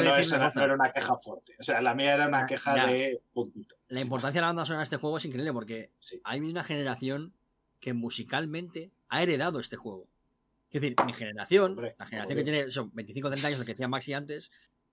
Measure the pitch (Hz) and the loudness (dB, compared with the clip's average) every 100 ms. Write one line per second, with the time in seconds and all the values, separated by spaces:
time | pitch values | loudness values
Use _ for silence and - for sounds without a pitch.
0 | - 139 160 151 131 - 139 139 127 135 | 6 6 6 4 2 4 2 4 2 2
1 | - 127 - - - - - 117 120 123 | 0 -2 -2 -14 -14 -6 0 2 2 2
2 | 139 143 147 135 131 131 143 139 127 127 | 4 4 4 4 2 -2 2 4 4 4
3 | 135 123 _ - - 107 - - - 131 | 2 -4 _ -6 -6 -6 -16 -18 -8 -4
4 | 131 127 135 147 170 170 151 156 147 143 | -2 -2 0 0 2 0 -2 -2 -2 -2
5 | 151 156 156 127 151 123 107 113 - _ | -2 -2 -4 -4 -2 -4 -6 -10 -12 _
6 | - 120 107 127 156 170 - 147 139 120 | -16 -12 -6 -4 -4 -4 -4 -2 -2 -2
7 | 131 139 165 _ _ _ _ _ - 120 | -2 -4 -6 _ _ _ _ _ -4 -4
8 | 117 - - - 160 160 175 165 165 _ | -2 -6 -2 -2 -2 -6 -8 -12 -14 _
9 | - 131 175 143 160 151 - 107 117 95 | -4 0 2 4 2 -2 -6 -10 -10 -12
10 | - _ _ _ _ _ _ 151 143 120 | -16 _ _ _ _ _ _ -2 0 2
11 | 127 117 110 104 101 190 190 196 - - | 0 0 -6 -6 4 6 6 0 -8 -10
12 | - 110 104 139 143 151 135 127 107 113 | -12 -8 -4 -2 0 0 0 -4 -6 -8
13 | 104 120 139 139 147 139 113 110 127 131 | -10 -6 -4 -2 -2 -2 -4 -4 -2 -2
14 | 135 139 147 151 - _ _ _ _ | -4 -6 -6 -12 -14 _ _ _ _